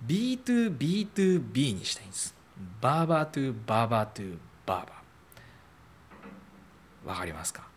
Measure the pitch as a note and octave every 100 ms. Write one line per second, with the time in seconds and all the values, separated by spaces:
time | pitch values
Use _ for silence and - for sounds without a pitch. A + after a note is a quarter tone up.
0 | A#2 F#3 B3 B3+ B3 A#3+ A3+ C3+ E3+ G3
1 | G#3 - F#3+ F3+ A#2 A#2+ C#3 F#2 - -
2 | F#2+ - - - - - F#2 G#2+ B2+ D#3
3 | E3 D#3+ D3+ C#3+ C3+ A2+ A2 A2 A2+ A2+
4 | G#2+ - G2 E2 - - - F#2 - -
5 | - - - - - - - - - -
6 | - - - - - - - - - -
7 | - F#2 F2+ D#2 E2+ - -